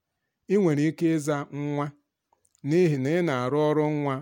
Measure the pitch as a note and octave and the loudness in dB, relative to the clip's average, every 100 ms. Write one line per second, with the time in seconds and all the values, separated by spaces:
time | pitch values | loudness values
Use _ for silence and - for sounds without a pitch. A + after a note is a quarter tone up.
0 | _ _ _ _ - G3 F3+ C#3+ D#3 D3 | _ _ _ _ -2 2 2 2 0 0
1 | E3 D#3+ D3 C#3+ D3 C#3+ D3 D3 C#3+ - | 0 0 -2 -4 -6 -8 -6 -4 -6 -10
2 | _ _ _ _ _ _ C3+ E3+ F3 C#3+ | _ _ _ _ _ _ -2 2 2 2
3 | C3 F3 E3+ B2+ B2+ D3 D3+ D3+ D3+ D3+ | 0 0 0 -2 -2 0 2 2 0 0
4 | C#3+ C3 | -2 -4